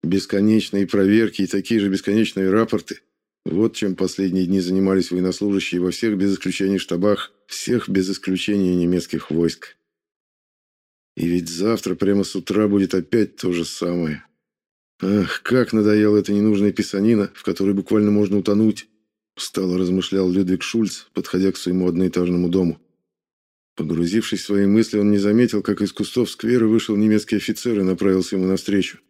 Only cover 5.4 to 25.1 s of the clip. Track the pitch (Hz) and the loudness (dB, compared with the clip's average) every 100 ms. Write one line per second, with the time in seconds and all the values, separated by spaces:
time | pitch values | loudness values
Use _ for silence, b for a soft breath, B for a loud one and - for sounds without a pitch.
5.4 | 104 98 - 87 90 85 117 101 98 95 | -2 -2 -2 -2 -2 -2 -2 0 0 0
6.4 | 92 87 98 98 - 87 101 101 - _ | -4 -2 -2 -2 -2 -2 0 0 -4 _
7.4 | _ - - 123 - 98 92 95 - 92 | _ -10 -2 -2 0 -2 0 -4 -4 -4
8.4 | - 101 92 90 87 90 - 80 - 78 | -2 0 0 0 0 0 -2 -8 -4 0
9.4 | 85 - - _ _ _ _ _ _ _ | 0 -2 -16 _ _ _ _ _ _ _
10.4 | _ _ _ _ _ _ _ - 85 87 | _ _ _ _ _ _ _ -6 -2 -2
11.4 | 82 85 104 117 - 90 98 101 95 95 | -4 -4 -2 0 -2 -2 2 2 0 -6
12.4 | - 101 107 101 95 95 82 117 104 - | -2 0 2 2 2 0 0 0 0 -2
13.4 | 92 87 80 - 87 87 80 73 _ _ | -4 -2 -4 -6 -4 -2 -4 -6 _ _
14.4 | _ _ _ _ _ _ 92 104 87 - | _ _ _ _ _ _ 0 0 0 -4
15.4 | - 127 113 110 107 107 107 104 98 101 | 0 0 2 2 2 4 4 2 2 0
16.4 | 107 104 104 - 101 98 107 113 98 - | 2 2 2 0 -4 0 2 2 0 -6
17.4 | - 87 98 98 - 110 104 104 104 101 | -6 -2 0 0 0 2 4 2 2 0
18.4 | 92 104 110 101 - _ _ _ _ - | 2 2 2 0 -10 _ _ _ _ -14
19.4 | - - 92 90 90 92 90 95 92 90 | -8 -4 -2 0 0 0 0 0 2 2
20.4 | 92 92 - 117 104 - - - - 92 | 0 -2 -2 -2 -2 -4 -10 -8 -4 0
21.4 | 95 - - 92 90 85 92 87 90 87 | 0 -2 -4 0 0 0 0 0 0 0
22.4 | 87 92 87 80 _ _ _ _ _ _ | 0 2 0 -2 _ _ _ _ _ _
23.4 | _ _ _ - 80 80 85 107 110 98 | _ _ _ -10 -4 -2 0 -2 -2 -6
24.4 | - 101 98 107 110 107 104 | -2 0 4 4 2 2 2